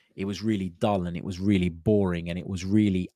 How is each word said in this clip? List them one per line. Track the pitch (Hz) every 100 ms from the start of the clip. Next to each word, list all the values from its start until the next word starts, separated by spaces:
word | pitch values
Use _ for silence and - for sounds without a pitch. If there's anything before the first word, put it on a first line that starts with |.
| _ -
"It | 98
was | 92
really | 110 104 92 85
dull | 110 101 87
and | 85
it |
was | - 90
really | 98 98 90
boring | 82 110 104 95 87 85
and | 87
it | -
was | 95 95
really | 107 104 92 90